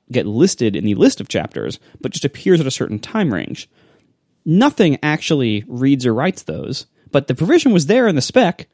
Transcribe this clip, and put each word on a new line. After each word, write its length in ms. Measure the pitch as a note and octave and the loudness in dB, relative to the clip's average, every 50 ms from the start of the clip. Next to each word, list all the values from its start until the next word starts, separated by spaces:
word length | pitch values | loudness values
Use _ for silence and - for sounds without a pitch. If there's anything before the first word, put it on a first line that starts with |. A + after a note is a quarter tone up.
| _ - | _ -4
get 160 | B2+ B2 D2+ | -4 -2 -2
listed 500 | G#2 G#2 A#2+ F3 G3 - - B2 G#2+ G2 | -2 0 2 2 2 2 0 -2 -2 -2
in 80 | D#2 G2+ | -2 -2
the 100 | G#2+ G2+ | -2 2
list 260 | - G3 C4+ - - | 4 2 2 2 0
of 80 | - - | -10 -6
chapters, 500 | - F#2 D#2 - - - A1 C#2 - - _ _ _ - | -4 -4 -4 -4 -8 -8 -8 -8 -10 -12 _ _ _ -12
but 120 | - G3+ | -12 -10
just 120 | - - - | -10 -6 -6
appears 360 | C#3 - - - F#3+ F3+ D#3+ | -6 -6 -4 2 2 2 4
at 60 | C#3+ | 2
a 40 | C3 | -2
certain 280 | - - - - A2 G#2+ | -4 -4 -6 -6 -6 -8
time 340 | - - - A3 G3 C#3+ | -8 -6 -4 -2 -2 0
range. 360 | G2 D#2 - - - - - _ _ _ _ _ _ _ _ _ _ _ _ _ _ _ - | -2 -4 -6 -8 -12 -14 -14 _ _ _ _ _ _ _ _ _ _ _ _ _ _ _ -4
Nothing 540 | D#3+ D#3+ G3 C4 D4 - - G3+ D#3 C3+ - | 0 2 4 4 2 4 2 2 2 2 0
actually 600 | - D3+ D3+ D#3 - - D#3+ C#3 B2+ A2+ G#2+ G2+ - - | 0 -2 -2 -2 -2 -2 0 0 2 0 0 -2 -4 -8
reads 360 | B2 A#2+ C3 C#3 C#3+ C3 B2 | -6 -2 2 2 2 2 2
or 100 | B2 A2 | 0 0
writes 280 | A#2 D3+ F#3 F#3+ - | 0 0 -2 -4 -6
those, 440 | - - - - - - - - - _ _ _ _ _ | -10 -10 -10 -10 -8 -8 -10 -10 -12 _ _ _ _ _
but 180 | - C#3 C#3 - | -2 -2 0 0
the 60 | C3 | -4
provision 380 | - D#3+ G#3 E4+ E4+ - C4+ | -2 0 2 2 2 4 4
was 140 | G#3 E3+ C#3 | 2 2 2
there 220 | D3 G#3+ C4 A#3+ G#3+ | 4 2 2 4 2
in 80 | D#3+ | 2
the 40 | C3+ | 0
spec 460 | - - - - A#3 E3+ - - - _ | -2 0 2 2 2 2 0 -4 -12 _